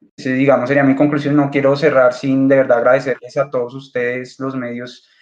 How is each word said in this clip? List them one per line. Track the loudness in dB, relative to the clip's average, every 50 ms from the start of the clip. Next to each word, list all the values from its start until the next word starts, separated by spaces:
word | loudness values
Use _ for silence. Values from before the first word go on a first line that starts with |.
| _ _ _
ese, | -10 -6 -4 -2
digamos, | 0 2 2 2 2 0 0
sería | 0 2 2
mi | 2 2
conclusión. | 2 0 0 0 -2 -2 0 0
No | 0 0 0
quiero | -2 0 2 2 0
cerrar | 2 0 2 4 4 2 2
sin | 2 0 -4 -2 0 2 2
de | 4 4
verdad | 2 4 2 2 2
agradecerles | 4 2 2 2 0 -4 -6 -6 -10 -8 -4
a | -4 -4 -4
todos | -4 -6 -6 -6 -10
ustedes, | -16 -18 -8 _ -4 -4 -4 -4 -6 -10 -12 -12 -10
los | -10 -8 -6
medios | -8 -8 -8 -10 -12 -12 -14 -18 -20 _ _ _ _